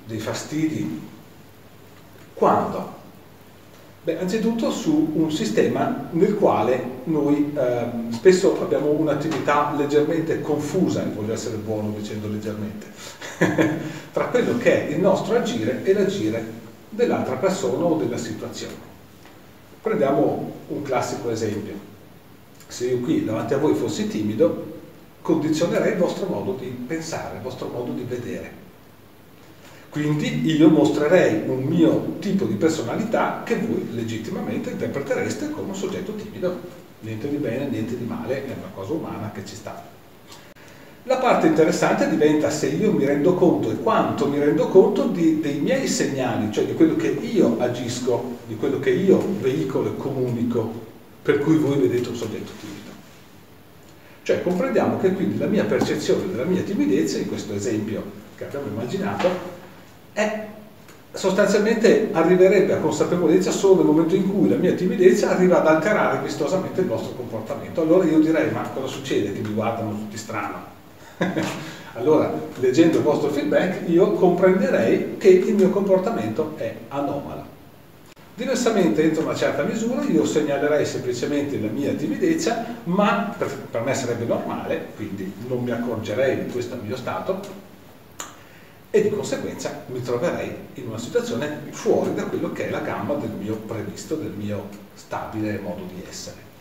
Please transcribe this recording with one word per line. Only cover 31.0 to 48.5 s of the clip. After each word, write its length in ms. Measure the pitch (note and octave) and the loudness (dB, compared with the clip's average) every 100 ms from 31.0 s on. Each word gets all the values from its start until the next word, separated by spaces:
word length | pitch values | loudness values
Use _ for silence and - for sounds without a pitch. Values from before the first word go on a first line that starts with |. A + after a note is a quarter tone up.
| D3+ F3+ D3 - C3+ | 4 6 6 2 -2
un 160 | B2+ | -2
mio 500 | C3+ E3+ D3 G#2+ - - | 0 4 4 4 -2 -6
tipo 240 | G3+ G3 | -2 0
di 100 | F3 | 0
personalità 880 | - D#3+ D#3+ - E3 - - - - | 2 0 0 -4 -4 -2 0 0 -4
che 120 | - G#3+ | -4 -2
voi 320 | - - - | -2 -4 -4
legittimamente 800 | A#2 A2+ G#2+ - - - - - | -6 -6 -6 -6 -6 -6 -6 -6
interpretereste 800 | - - - - A#3+ - - D4+ | -6 -6 -6 -4 -4 -2 -4 -6
come 200 | D4+ F#3 | -6 -8
un 60 | G3+ | -6
soggetto 380 | F3+ F#3+ - | -6 -6 -8
timido. 460 | G#3 - - F3+ F3+ - - - - | -10 -10 -6 -4 -4 -12 -18 -20 -14
Niente 280 | A2 A2 C#3+ | -10 -8 -6
di 80 | C#3+ | -4
bene, 280 | A#2+ A#2+ C#3+ | -4 -4 -4
niente 320 | A2 - - | -4 -4 -6
di 60 | |
male, 420 | - - A#2 C3+ B2+ | -6 -8 -6 -6 -6
è 80 | G2 | -10
una 140 | F#2 | -12
cosa 200 | G2+ F#2+ | -12 -6
umana 400 | D#3 - G#2 G#2+ | -6 -6 -8 -10
che 100 | G#2+ | -10
ci 120 | - - | -14 -14
sta. 360 | - - - - - - - - - - - - - - | -14 -14 -18 -20 -20 -20 -20 -20 -20 -20 -20 -20 -20 -18
La 120 | A#3+ C4 | -2 0
parte 320 | B3 F#3+ E3+ | 4 4 4
interessante 600 | D#3 D#3+ F3 D#3+ G3+ F3 | 6 4 4 2 2 2
diventa 400 | D3+ D3+ D3+ C#3+ | 4 4 4 2
se 200 | - C3+ | 0 -2
io 240 | E3 G#3 | 2 2
mi 120 | D#3+ | 2
rendo 300 | C3+ D3 D#3 | 2 4 2
conto 380 | F3+ E3+ - - | 4 4 4 0
e 40 | - | 0
quanto 460 | - - - - C#3+ | 0 2 0 0 0
mi 100 | C#3+ | 2
rendo 300 | D3 D#3+ - | 2 2 6
conto 400 | F#3 A3 - B3 | 6 6 2 0
di, 320 | E3+ D#3+ D3+ | 2 2 2
dei 180 | C#3+ C#3+ | 0 -2
miei 300 | F3 C4 - | 0 0 0
segnali, 640 | - C3+ C3+ B2 G#2+ G#2 | 0 -2 0 -2 -2 -2
cioè 120 | - | -2
di 100 | A2 | -2
quello 200 | - D#3+ | 4 4
che 140 | - - | 4 0
io 480 | - A#3 G3+ B2 A2+ | -2 -2 2 2 2
agisco, 800 | - - A#2 - B2 - - - | -2 -2 -6 -4 -2 -2 -4 -10
di 80 | A#2 | -10